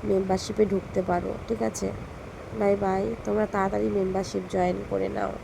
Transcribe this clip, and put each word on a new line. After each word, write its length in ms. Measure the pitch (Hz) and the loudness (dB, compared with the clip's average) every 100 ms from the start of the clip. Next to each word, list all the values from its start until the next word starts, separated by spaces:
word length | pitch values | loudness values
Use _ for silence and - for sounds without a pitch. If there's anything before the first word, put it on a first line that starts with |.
মেম্বারশিপে 600 | 208 190 190 185 - 208 214 | 2 2 2 0 0 2 4
ঢুকতে 340 | 196 - - | 2 0 -2
পারো, 280 | 185 180 185 - | 0 0 0 -6
ঠিক 160 | - 220 | -4 -2
আছে? 260 | 226 - 196 196 - - - - - 110 | -2 -2 -4 -4 -10 -12 -12 -12 -8 0
বাই 180 | 101 101 | 2 4
বাই। 260 | 98 190 214 226 | 2 2 0 -2
তোমরা 240 | - 208 214 | 0 0 2
তাড়াতাড়ি 420 | 208 196 208 214 | 2 0 2 2
মেম্বারশিপ 540 | 208 185 190 190 196 180 | 2 2 0 -2 -4 -2
জয়েন 280 | 190 180 185 202 | 2 2 0 -2
করে 200 | 196 98 | -2 0
নাও 240 | 104 101 - | 0 -2 -4